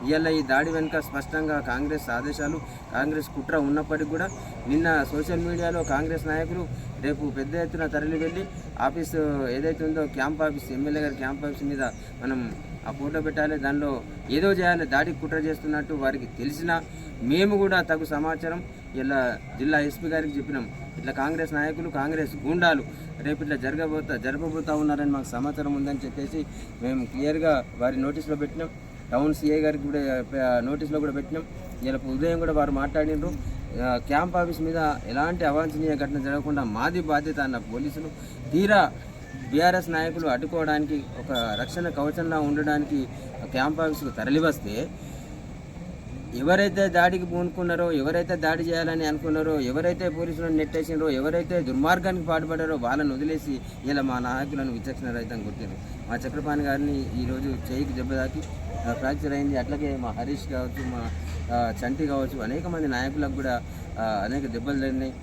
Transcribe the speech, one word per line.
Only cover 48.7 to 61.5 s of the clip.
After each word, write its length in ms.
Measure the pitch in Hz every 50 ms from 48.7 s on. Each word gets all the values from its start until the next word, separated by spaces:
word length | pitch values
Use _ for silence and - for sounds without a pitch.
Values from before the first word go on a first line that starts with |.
| 165 165 165 165 160 160 160
అనుకున్నారో, 540 | 151 151 151 160 160 156 156 156 160 156 147
ఎవరైతే 480 | 131 123 127 151 170 175 175 170 185 175
పోలీసులను 480 | 156 160 170 165 165 160 165 165 160
నెట్టేసినారో, 540 | 156 156 147 151 160 156 160 165 156 156 156
ఎవరైతే 500 | 139 131 135 156 160 170 170 - 180 175
దుర్మార్గానికి 640 | 156 127 127 131 139 160 180 185 180 190 185 180 160
పాటుపడారో 500 | 160 160 160 160 156 165 156 160 160 156
వాళ్ళని 380 | 139 120 117 131 147 151 147 135
వదిలేసి 460 | 131 147 156 160 151 139 147 139 127 117 - - - -
ఇలా 180 | 127 143 143 135
మా 160 | 135 127 123
నాయకులను 540 | 123 123 123 127 139 139 147 139 135 131 120
విచక్షణ 380 | 117 101 135 127 - 127 123
రహితం 320 | 117 120 117 110 120 110 101
కొట్టారు. 280 | 104 98 95 110 101 - - - - - - - -
మా 80 | 113
చక్రపాణి 460 | 120 - 127 - 147 139 147 147 147 147
గారిని 600 | 139 139 139 143 147 143 135 131 123 110 123 123
ఈరోజు 260 | 120 131 131 135 139 135 - - - 127
చేయికి 200 | 131 143 135 127
దెబ్బ 220 | 123 127 123 135
తాకి, 260 | 131 131 127 123 151 - - - - - - - - - 117
ఆ, 40 | 117
ఫ్రాక్చర్ 400 | - 127 131 143 143 151 147 139
అయింది. 240 | 143 143 139 139
అట్లాగే 400 | 131 123 127 143 143 151 143 139
మా 140 | 131 123 117
హరీష్ 420 | 107 113 120 135 143 139 - - 139
కావచ్చు, 380 | 127 127 127 123 139 131 127
మా, 200 | 123 120 117 113 - - - - - - - -